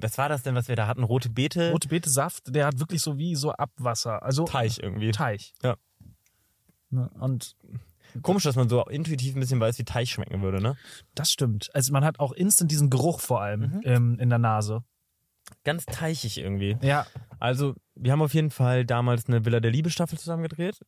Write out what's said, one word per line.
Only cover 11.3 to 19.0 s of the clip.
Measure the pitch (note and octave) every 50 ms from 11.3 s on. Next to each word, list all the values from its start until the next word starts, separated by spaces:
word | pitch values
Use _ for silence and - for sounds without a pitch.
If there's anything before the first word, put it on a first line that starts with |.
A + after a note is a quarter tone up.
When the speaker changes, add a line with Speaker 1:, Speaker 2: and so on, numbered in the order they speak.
Speaker 2:
stimmt. | - - C#3+ A#2 G#2 G#2 - - -
Also | C#3 B2 C3 C#3+
man | C#3 C#3+
hat | D#3 - -
auch | D3 - -
instant | - F3+ G#3 G3+ - F3 D3+
diesen | D#3 D3 D3 C3+
Geruch | C3 B2 C3 F3 E3+ -
vor | - - B2+ G2+
allem, | G2+ G2+ G#2 G#2
Speaker 1:
Mhm. | A2 B2+ E3 G#3 A#3+
Speaker 2:
ähm, | C3 B2 A#2+ A#2+ A#2+ A#2+ -
in | B2 B2
der | A#2+ A#2
Nase. | A#2 A2+ G#2+ G#2+ G#2 G#2 G#2+ A#2 A#2+ _ _ _ _ _ _ _ _ _ _ _ - - - _ -
Speaker 1:
Ganz | D3 D#3 E3+ -
teichig | - - - E3 D#3+ E3 - - A2 -
irgendwie. | - D2 G2 G2 G2 G2 G2+ G#2+ B2+
Speaker 2:
Ja. | C3+ C#3 C#3+ D3 - - - - - - - -
Speaker 1:
Also, | A#2 B2 B2+ C3 C#3+ C3+ B2+ - _ _ _
wir | - B2+ B2
haben | C#3 D3+
auf | D#3 C#3+ -
jeden | D#3+ D#3 D3
Fall | - - B2+ B2 B2+ B2+ B2
damals | A#2 A#2+ A#2+